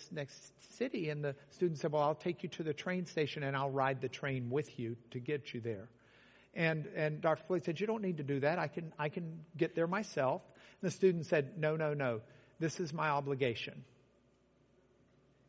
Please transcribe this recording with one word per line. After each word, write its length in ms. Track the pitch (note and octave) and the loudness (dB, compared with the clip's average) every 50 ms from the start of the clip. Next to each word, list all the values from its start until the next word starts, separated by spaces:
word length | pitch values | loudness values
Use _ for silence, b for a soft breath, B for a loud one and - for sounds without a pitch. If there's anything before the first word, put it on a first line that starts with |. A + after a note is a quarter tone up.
| - - | -10 -10
next 420 | F3 D#3 C#3+ B2+ - - - - - - - - - - | -8 -8 -8 -8 -10 -16 -20 -20 -20 -20 -20 -12 -6 -4
city." 320 | A#3 C4+ - - F3 D3+ | -4 -2 -2 -2 -2 -2
And 140 | D3+ D3 D3 | -2 -2 -2
the 120 | C#3+ C#3 B B B | -2 -4 B B B
student 300 | - - F#3 F3+ D#3+ C#3 | -4 0 0 0 2 0
said, 120 | - E3 | 0 2
"Well, 120 | D3 D3+ D3 | 4 4 4
I'll 100 | D3 D#3 | 4 2
take 300 | - - F3+ E3+ - - | 2 0 -4 -4 -4 -6
you 60 | F3 | -8
to 140 | - - E3 | -6 -4 -2
the 100 | D#3+ D3 | -2 -2
train 340 | - - F#3 F3+ F#3 F3+ - | -2 -2 -2 -2 -2 -2 -2
station 340 | - E3 D3+ C#3 - D#3 | 0 0 0 0 0 -2
and 160 | C#3+ C#3 C#3 C3+ | -2 0 0 2
I'll 140 | C#3 C#3 | 0 2
ride 280 | C3 C#3 C3 C3+ C3+ B2 | 2 4 4 4 2 2
the 100 | B2+ B2+ | -2 -4
train 420 | - - - C#3 C3+ C3 B2 A#2+ | -4 -4 -4 -2 -2 -2 -2 -2
with 260 | B2 D3 D3+ - - - | 0 -2 -2 -2 -6 -6
you 180 | A#2+ A2+ A#2+ A#2 - - | -6 -4 -6 -6 -10 -12
to 100 | - B2+ | -10 -8
get 360 | A#2+ C#3 D3+ C#3+ - - - | -4 -4 -4 -4 -4 -6 -8
you 60 | A#2+ | -6
there." 280 | A2 A#2 A2 F#2+ G#2 A#2 - b b b b b b b b b b b b | -4 -4 -4 -6 -8 -14 -18 b b b b b b b b b b b b
And, 320 | - E3+ D#3+ D#3+ D#3 D3 - - | 2 2 2 2 2 -2 -4 -2
and 240 | - D#3 D3+ D3+ D3 | 0 0 0 0 2
Doctor 240 | - E3 D#3 D3+ - - | 2 2 2 2 0 0
Floyd 180 | F#3 F3 - | -2 0 0
said, 140 | - E3 D3 | -2 -2 -2
"You 80 | G3 G#3+ | 0 -2
don't 160 | A3 A3+ G#3 | -2 -2 -2
need 140 | F#3 F3 D3+ | -2 -2 -2
to 60 | D3 | -2
do 180 | C3+ C#3+ C#3 | -2 0 2
that. 180 | C3 D3 E3 F3+ | 2 2 2 2
I 80 | D#3+ D3+ | 0 -2
can, 260 | - E3+ E3 D#3+ - - | -4 -6 -10 -8 -4 -4
I 100 | D3 D#3 | -4 -2
can 300 | - F#3 E3+ D#3+ D#3+ D#3+ D3+ - - C#3+ | -2 -4 -8 -8 -10 -12 -14 -8 -2 0
get 160 | E3 D#3+ - | 0 2 2
there 140 | E3 E3 E3+ | 2 2 2
myself." 560 | F#3 G#3 A3 - - D3+ C3+ B2+ D3 F#3+ - - - B B B B B | 2 -2 -2 -2 0 2 4 4 2 0 -2 -10 -20 B B B B B
And 100 | B F3+ | B -2
the 40 | - | 2
student 300 | - - F#3+ F3+ E3+ D3+ | 6 6 6 6 4 2
said, 320 | - - D#3 C#3+ C3+ - E3+ | 2 2 2 2 2 -2 0
"No, 180 | D3+ D3+ D#3 | 2 2 2
no, 200 | D#3+ D#3 D3+ D3 | 2 2 0 2
no. 260 | D3 C#3 B2+ A#2 A2 - B B B B B B B | 2 2 2 0 0 -4 B B B B B B B
This 200 | E3 D#3+ - - | -2 -2 -2 -2
is 140 | F#3 D3+ D3+ | -4 -4 -2
my 160 | E3 D#3 D#3 | 0 2 2
obligation. 760 | D3 C#3+ C#3 C#3 C#3 C3 C3+ B2 A2+ G#2+ - - - D3 C3 - - _ _ _ _ _ _ _ _ _ _ _ _ _ _ _ _ _ _ _ _ _ _ _ _ _ _ _ _ _ _ | 2 2 2 0 0 2 2 2 2 0 -4 -8 -10 -12 -16 -20 -20 _ _ _ _ _ _ _ _ _ _ _ _ _ _ _ _ _ _ _ _ _ _ _ _ _ _ _ _ _ _